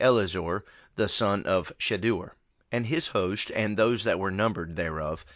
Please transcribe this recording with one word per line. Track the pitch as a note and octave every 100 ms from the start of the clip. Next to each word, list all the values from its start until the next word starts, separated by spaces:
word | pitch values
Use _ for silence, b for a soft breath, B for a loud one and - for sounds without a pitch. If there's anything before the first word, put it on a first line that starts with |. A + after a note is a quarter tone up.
Elizur, | C3 A#2 F#2+ F#2 E2 G2 - B B -
the | G#2
son | - G#2+ G2+ -
of | F#2+ E2 -
Shedeur. | - G2+ A2 F#2+ F2 - _ _ _
And | A#2+ A2+
his | E3 -
host, | G#2+ F#2 G#2 - -
and | G#2+ G#2
those | A2+ A#2 G#2+
that | F2+
were | F#2+
numbered | F#2+ A2+ E2+ E2+ E2
thereof, | E2 D#2+ D#2 D#2+ -